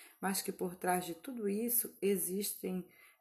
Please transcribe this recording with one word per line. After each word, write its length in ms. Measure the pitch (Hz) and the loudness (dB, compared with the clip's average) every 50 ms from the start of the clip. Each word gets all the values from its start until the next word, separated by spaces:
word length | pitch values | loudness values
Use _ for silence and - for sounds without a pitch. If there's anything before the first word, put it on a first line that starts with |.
| - - - _ | -20 -20 -14 _
mas 200 | - 185 196 - | -2 0 0 0
que 120 | - - 190 | -2 -4 -4
por 240 | - - 180 175 | -2 -2 -4 -4
trás 280 | - - 180 180 180 175 | -2 2 2 2 2 2
de 100 | 165 170 | -2 -8
tudo 340 | - - - 254 240 214 202 | -8 -8 -8 -6 -2 0 0
isso 440 | 196 208 233 240 233 - - - - - | 2 2 0 2 2 2 0 0 -6 0
existem 840 | - 196 202 185 - 175 180 202 208 - - - - 190 185 185 175 - - - - - - _ | 2 2 4 4 2 0 0 0 0 -2 -4 -4 -4 -2 -2 -2 -4 -6 -14 -20 -20 -20 -20 _